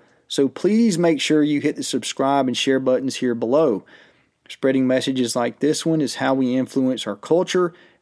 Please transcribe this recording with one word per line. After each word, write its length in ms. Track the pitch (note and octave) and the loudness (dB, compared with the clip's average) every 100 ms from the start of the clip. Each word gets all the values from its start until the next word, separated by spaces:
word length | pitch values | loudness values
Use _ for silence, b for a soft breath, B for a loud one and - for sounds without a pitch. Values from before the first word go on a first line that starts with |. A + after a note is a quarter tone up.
| b b - | b b -6
So 200 | - C#3 | -2 -2
please 500 | - F3+ A3 A#3 E3+ | 0 0 2 2 2
make 220 | E3+ D3 | 2 2
sure 220 | - D3+ | 2 2
you 180 | D3 D3 | 2 0
hit 160 | C#3 D3 | -2 -4
the 60 | |
subscribe 680 | C3+ B2+ - - C3+ C#3 C3 | -4 -6 -4 -4 0 2 0
and 80 | A#2+ | 0
share 240 | - C3+ | 0 0
buttons 360 | C3 B2+ C3+ - | 2 0 0 -2
here 180 | B2+ | -2
below. 500 | A#2 A#2 C#3 D#3 F#2+ b b b b b _ - | -2 0 2 2 0 b b b b b _ -20
Spreading 380 | - C3+ C3 C3 | -4 0 2 2
messages 500 | B2+ A#2+ C3 A#2+ B2+ | 0 0 -2 -2 -2
like 220 | A#2+ - | -4 -2
this 260 | C#3+ D3+ | -2 0
one 160 | E3 D#3+ | 0 0
is 160 | C3+ - | -2 -2
how 160 | C3+ | 0
we 240 | C3+ B2+ B2+ | 0 0 0
influence 500 | B2 C3+ B2+ B2 A2+ | -2 0 -2 -2 -6
our 100 | G2+ | -8
culture, 580 | - D#3+ F#3 F#3 F3 E3+ b b | 0 0 2 0 0 -4 b b